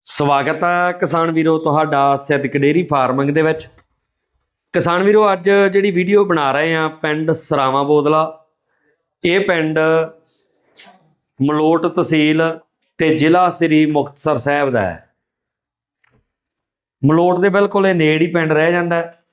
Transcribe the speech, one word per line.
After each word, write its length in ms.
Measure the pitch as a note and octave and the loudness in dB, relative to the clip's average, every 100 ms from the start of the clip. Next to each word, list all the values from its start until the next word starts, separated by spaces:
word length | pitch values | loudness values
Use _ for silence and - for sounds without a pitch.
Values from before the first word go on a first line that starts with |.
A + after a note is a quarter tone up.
| - | -6
ਸਵਾਗਤ 500 | - C#3+ C#3 C#3 D#3 | -4 0 0 -2 -4
ਹੈ 280 | F3 F3 F3+ | -2 0 -2
ਕਿਸਾਨ 400 | F3+ F3+ E3 E3 | -2 -4 -2 -2
ਵੀਰੋ 260 | D#3+ D#3+ D#3+ | 0 0 0
ਤੁਹਾਡਾ 580 | D#3+ D3 D#3 C#3+ C#3 C#3 | 0 0 0 0 0 0
ਸਿੱਧਕ 420 | - C#3+ C3+ C#3+ | -2 -4 -2 0
ਡੇਅਰੀ 260 | C#3 D#3+ | 0 0
ਫਾਰਮਿੰਗ 460 | F3+ C#3+ C3 C3 C#3 | 0 -2 0 -2 -2
ਦੇ 120 | D3 | 0
ਵਿੱਚ। 260 | D#3+ D#3+ - _ _ _ _ _ _ _ _ _ _ | 0 -2 -8 _ _ _ _ _ _ _ _ _ _
ਕਿਸਾਨ 300 | F3 E3+ F3 | -4 0 0
ਵੀਰੋ, 300 | G3 G#3+ G#3+ | 2 2 2
ਅੱਜ 160 | F#3+ F3 G3+ G3 | 0 0 2 2
ਜਿਹੜੀ 180 | F#3+ G3+ | 2 0
ਵੀਡੀਓ 340 | F3+ F#3 G#3 G3+ | -2 2 2 2
ਬਣਾ 260 | E3+ C#3+ | 0 0
ਰਹੇ 240 | D3 D#3 D#3+ | 0 0 -2
ਹਾਂ 140 | D#3 | -4
ਪਿੰਡ 420 | D#3 D#3+ D3+ D#3 | -4 -6 -4 -2
ਸਰਾਵਾਂ 520 | D#3+ - D3 C3+ C3+ | -4 -2 0 0 0
ਬੋਦਲਾ, 640 | C#3 D3+ D3 D#3 D#3 - _ _ _ _ _ _ _ _ F3 | 2 2 2 0 0 -6 _ _ _ _ _ _ _ _ -2
ਇਹ 140 | F3+ | 0
ਪਿੰਡ 400 | G3 E3+ D#3 D#3 D#3+ D#3+ D#3+ - _ _ _ _ _ _ - _ _ _ _ _ | 0 -2 0 0 0 0 -2 -8 _ _ _ _ _ _ -20 _ _ _ _ _
ਮਲੋਟ 460 | C#3 D3+ D#3 E3 E3+ | -2 0 2 2 0
ਤਹਿਸੀਲ 540 | E3 E3 D#3 D3+ D#3 D#3+ E3 _ _ _ _ | -2 0 0 2 2 0 -4 _ _ _ _
ਤੇ 200 | D#3+ D#3 | 0 2
ਜ਼ਿਲ੍ਹਾ 320 | D#3 F3 F3+ | 2 2 2
ਸ੍ਰੀ 360 | F3 E3 D#3 D3+ | 0 0 2 2
ਮੁਕਤਸਰ 520 | D3 C#3 - D#3 C#3+ | 0 -4 -6 -4 -2
ਸਾਹਿਬ 320 | A#2 C#3+ C#3+ | -2 -2 -2
ਦਾ 120 | A#2+ | -2
ਹੈ। 280 | G2 D#2+ _ _ _ _ _ _ _ _ _ _ _ _ _ _ _ _ _ _ _ _ C#3 | -4 -6 _ _ _ _ _ _ _ _ _ _ _ _ _ _ _ _ _ _ _ _ 2
ਮਲੋਟ 340 | D#3+ F3 F3+ | 4 2 2
ਦੇ 100 | G3 | 2
ਬਿਲਕੁਲ 380 | F#3+ G3+ G3 F#3+ | 2 0 0 0
ਇਹ 80 | F3 | 2
ਨੇੜੇ 300 | D#3 D#3 E3+ | 2 2 0
ਹੀ 60 | |
ਪਿੰਡ 220 | F3 D#3+ | 0 0
ਰਹਿ 180 | D#3 D#3+ | 0 2
ਜਾਂਦਾ 240 | F3 E3+ E3+ | 0 -2 -4
ਹੈ। 240 | E3+ - _ | -4 -12 _